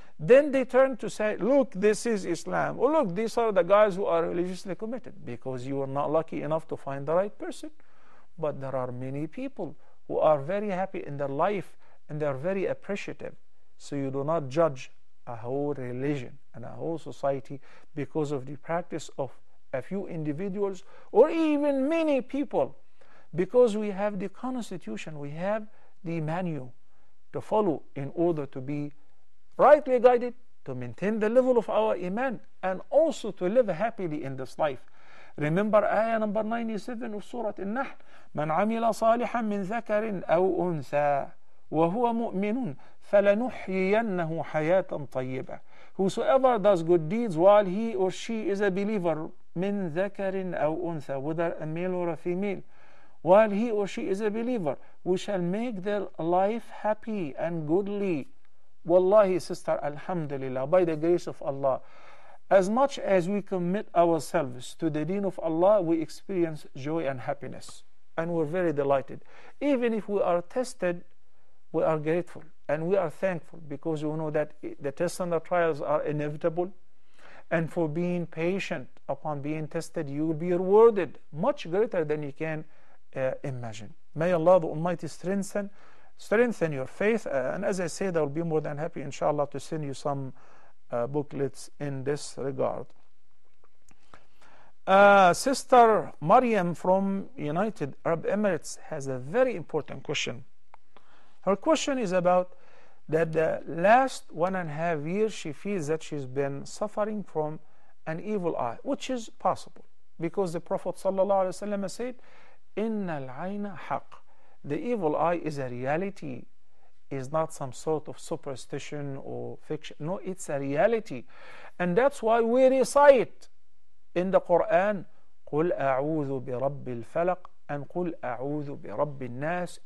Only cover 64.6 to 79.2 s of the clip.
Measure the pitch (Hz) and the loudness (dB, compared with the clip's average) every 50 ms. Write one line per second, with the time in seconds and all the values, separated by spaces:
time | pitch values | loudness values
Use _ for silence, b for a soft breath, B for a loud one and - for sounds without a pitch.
64.6 | - - - - 170 160 151 151 151 160 190 202 202 185 - - - 165 160 165 | -12 -12 -6 -2 -2 0 0 0 -2 -2 -2 -2 -2 -2 -2 -2 -2 -2 2 4
65.6 | 180 196 214 208 175 160 165 160 156 - - - - - 196 175 170 160 156 143 | 6 6 6 6 4 2 2 0 0 -4 -8 -10 -8 -2 0 0 0 0 -2 -6
66.6 | - - - 143 127 147 160 165 160 135 135 123 113 147 139 - 127 127 120 - | -10 -10 -8 -6 -4 -2 -2 0 0 -2 -4 -4 -4 -4 -4 -4 -6 -10 -10 -10
67.6 | - - - - - - - - - - - 160 165 170 175 165 156 147 165 185 | -10 -12 -12 -12 -12 -12 -12 -12 -12 -8 -4 -4 -2 0 0 0 0 0 0 0
68.6 | 180 165 147 143 139 139 139 135 123 - 127 - B B B B B B B - | 2 2 2 2 4 4 4 2 2 -2 -8 -10 B B B B B B B -2
69.6 | 269 294 277 233 247 233 226 214 - - 202 190 - 180 175 175 170 - - 254 | 0 2 2 2 2 2 0 -2 -2 -2 0 0 2 2 2 2 0 -2 -4 -4
70.6 | 247 - - - 180 180 175 175 - - - - - - - - - - - - | -4 -4 -4 -2 -2 -2 -2 -2 -6 -10 -12 -12 -12 -12 -12 -12 -12 -12 -12 -12
71.6 | - - - 160 160 160 160 156 147 156 165 180 170 - - 135 156 156 - - | -8 -4 0 2 2 2 2 2 2 0 0 0 0 -4 -8 -12 -12 -12 -12 -8
72.6 | - - 143 156 160 175 202 196 180 151 - - 190 190 180 156 - - - 165 | -4 -2 -2 0 0 2 2 2 2 0 -2 -2 -2 -2 -2 -2 -6 -10 -10 -10
73.6 | 165 143 151 - - 165 156 147 156 151 156 160 160 151 151 151 151 151 - - | -10 -8 -8 -6 -4 -2 -2 -2 -2 -2 -2 -2 -2 0 0 0 0 -2 -4 -10
74.6 | - - - - 147 139 139 - 175 170 - - 185 175 170 160 - - 185 175 | -10 -10 -8 -6 -6 -4 -2 -2 -2 -2 -2 -2 -2 0 0 -2 0 2 2 4
75.6 | 170 165 147 143 - - 151 151 - 139 147 147 147 151 151 151 - 170 160 180 | 4 2 2 0 0 0 0 0 0 0 -2 -2 -2 -4 -2 -2 -2 0 0 0
76.6 | 180 190 - - - - - B B B B B B B B B B - 165 170 | -2 -2 -4 -10 -12 -12 -12 B B B B B B B B B B -2 0 0
77.6 | 165 - - 175 165 151 147 170 175 180 180 175 165 - - 160 165 175 196 190 | 0 0 0 0 0 0 0 0 0 0 0 -2 -4 -4 -4 -2 -2 0 0 -2
78.6 | - - 180 139 123 - - - - - 139 - | -2 -4 -6 -6 -6 -8 -12 -8 -6 -6 -6 -4